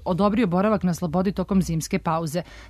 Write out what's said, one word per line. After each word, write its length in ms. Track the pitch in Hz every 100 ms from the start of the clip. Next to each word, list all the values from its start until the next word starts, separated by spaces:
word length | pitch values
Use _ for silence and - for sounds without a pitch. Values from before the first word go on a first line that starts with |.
| -
odobrio 420 | 180 202 208 220
boravak 360 | 175 208 208
na 100 | 180
slobodi 380 | 165 175 170 190
tokom 300 | 190 180 196
zimske 380 | 165 160 - 190
pauze, 420 | - 160 165 170 - - -